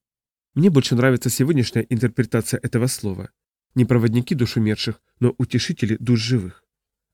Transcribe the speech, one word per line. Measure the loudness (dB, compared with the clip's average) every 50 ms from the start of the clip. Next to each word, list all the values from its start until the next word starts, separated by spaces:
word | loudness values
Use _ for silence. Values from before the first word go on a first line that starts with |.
| _ _ _ _ _ _ _ _ _ _ 0
«Мне | 2 4 4
больше | 4 4 2 2 2
нравится | 2 4 4 2 2 0 -4
сегодняшняя | -2 0 0 0 2 0 0 0 -2 -4 -2 -2
интерпретация | -2 0 -2 -2 0 -2 -4 -2 0 -2 -2 -2 -6 -6 -6
этого | -2 -2 -2 -2
слова. | -2 -4 -4 -6 -8 -8 -8 -12 -14 _ _ _ _ _ _ _ _ 0
Не | 0 2
проводники | 4 4 4 4 2 2 0 0 0 -2
душ | -2 -2 -2 0
умерших, | 0 0 0 -2 -2 -4 -8 -8 _ _ _ _ 0
но | 0 0 0 0
утешители | -4 -2 -2 -2 -2 -2 -4 -4 -2 -2 -2 -2
душ | 0 0 0 0
живых». | 0 0 -2 -2 -2 -4 -12 _ _ _ _ _ _ _ _ _ _ _